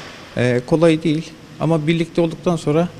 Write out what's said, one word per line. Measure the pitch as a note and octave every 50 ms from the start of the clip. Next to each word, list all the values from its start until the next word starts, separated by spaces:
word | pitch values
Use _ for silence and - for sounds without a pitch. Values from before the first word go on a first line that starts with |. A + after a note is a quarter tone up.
| - - - - - - -
e, | - A#2+ B2 B2 B2 B2+
kolay | - E3 D#3 E3 E3+ D#3+ D#3 -
değil | E3+ D3 D#3 D#3+ - - - - - - -
ama | C#3+ D3+ E3 E3 D3
birlikte | D3+ E3+ E3 E3+ E3 - -
olduktan | E3+ E3 D#3+ - - F#3 F3
sonra | D#3 - D3+ D3 D#3+ F3 F3 -